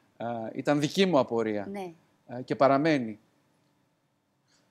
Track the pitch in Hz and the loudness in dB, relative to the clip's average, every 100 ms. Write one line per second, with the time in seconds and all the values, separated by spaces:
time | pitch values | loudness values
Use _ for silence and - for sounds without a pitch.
0 | _ - 117 117 113 123 139 147 143 185 | _ -10 -8 -6 -8 -6 0 0 0 2
1 | 190 147 120 117 110 104 98 202 180 165 | 2 4 2 0 -2 -2 -6 -10 -12 -16
2 | _ _ - 123 127 147 135 139 160 143 | _ _ -14 -12 -6 2 4 4 2 0
3 | 113 104 _ _ _ _ _ _ _ _ | -2 -10 _ _ _ _ _ _ _ _
4 | _ _ _ _ _ _ _ | _ _ _ _ _ _ _